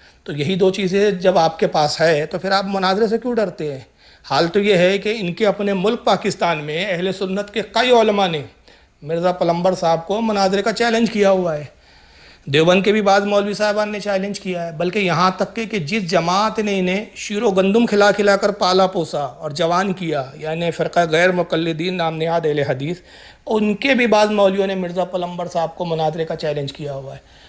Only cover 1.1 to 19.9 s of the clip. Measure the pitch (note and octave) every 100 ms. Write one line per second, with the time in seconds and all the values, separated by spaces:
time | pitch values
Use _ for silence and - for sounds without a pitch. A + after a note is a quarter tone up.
1.1 | F3+ F#3 F3+ D#3+ - F#3 E3 D3 - E3
2.1 | D3+ D#3 F3+ F#3+ G3 G3 G3 F#3 F#3+ A3+
3.1 | A3+ B3 A#3 G3+ - D3+ C3 - _ _
4.1 | _ - C#3 E3+ G3+ G3+ F#3 F3+ G3 G#3
5.1 | A#3 F3 E3+ G#3+ F#3+ G3+ G3 F#3+ A#3 -
6.1 | F#3+ G#3 - F3 D#3 D3+ D#3 G3+ F3 F#3
7.1 | F#3 F#3+ F#3+ G3+ A3+ - A3 B3+ A#3+ A3
8.1 | G3+ F#3+ D#3+ B2 _ _ - _ _ C#3+
9.1 | E3 F3+ F3+ E3+ E3+ F3+ F3+ E3+ E3 E3
10.1 | G3+ A3+ G#3 F#3+ G3 G#3 G#3+ A#3 A3+ A#3
11.1 | G#3+ G3 F#3+ F3 D3+ C#3+ _ _ _ -
12.1 | - - - - C#3+ E3 F#3 G3 G#3+ G3
13.1 | G3 G3+ G3+ G3+ G3+ G#3 G#3 G#3 G#3 G3+
14.1 | G3 G3 G3+ F#3+ F3 E3+ D#3+ F3 G#3 F#3
15.1 | D#3+ F#3 F#3 F#3+ - A3 G#3+ C#3+ A3 F3
16.1 | F3+ E3 F#3 G#3+ G#3 G#3+ G3 F3+ F#3+ A3
17.1 | - - G3+ A#3 F#3+ F#3+ G#3+ A#3+ G#3 G3+
18.1 | G3+ G3+ G3 G3+ G3+ F#3 F#3 F#3+ F#3 D#3+
19.1 | D#3 C#3 - D#3 C#3 E3 F3 G3